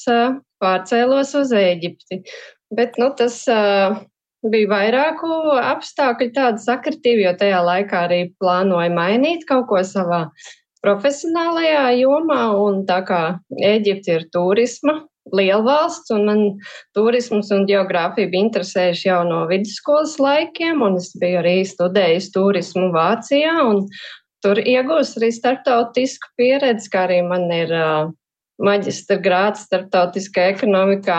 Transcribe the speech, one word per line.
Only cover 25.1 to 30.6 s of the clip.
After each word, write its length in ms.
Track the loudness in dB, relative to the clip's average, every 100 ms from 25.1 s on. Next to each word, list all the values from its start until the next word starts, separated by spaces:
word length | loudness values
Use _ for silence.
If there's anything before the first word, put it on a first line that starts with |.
| 0
arī 140 | -2
starptautisku 960 | 0 -2 0 0 0 0 -2 -2 -4 -12 0
pieredzi, 560 | 2 2 2 -2 -2
kā 140 | -2 0
arī 160 | 0
man 260 | 0 -2 -2
ir, 240 | -2 -2
ā, 160 | -2 0 0 -2 -8 _ _ _ -4
maģistra 580 | 0 0 -2 -6 -2 0
grāds 480 | 2 2 0 -2 -4
starptautiskā 840 | -4 0 0 0 -2 -6 0 0
ekonomikā 640 | 2